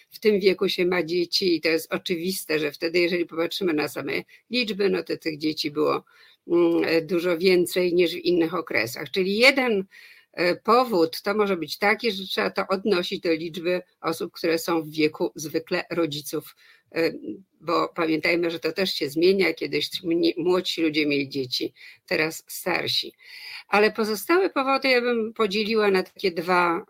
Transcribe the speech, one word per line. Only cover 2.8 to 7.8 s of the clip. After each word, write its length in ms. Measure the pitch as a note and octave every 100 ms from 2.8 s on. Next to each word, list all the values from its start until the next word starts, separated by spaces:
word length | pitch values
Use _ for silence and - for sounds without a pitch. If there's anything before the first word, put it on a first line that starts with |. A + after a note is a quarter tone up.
| E3+ F3
jeżeli 260 | E3+ F3 D#3+
popatrzymy 480 | D#3+ E3+ - F#3+
na 140 | D3+ D3
same 260 | D3+ C#3 E3+ - - -
liczby, 400 | A#3+ A3 F#3+ G3
no 140 | F#3
to 140 | E3 D#3+
tych 200 | E3 D3+
dzieci 340 | D#3 D3+ D3
było, 320 | D3+ D3 C#3 - _ - _ -
mm, 600 | E3+ E3+ E3+ E3 E3 D#3
dużo 300 | F3 F3+ E3
więcej 560 | F#3 F3+ E3+ F#3+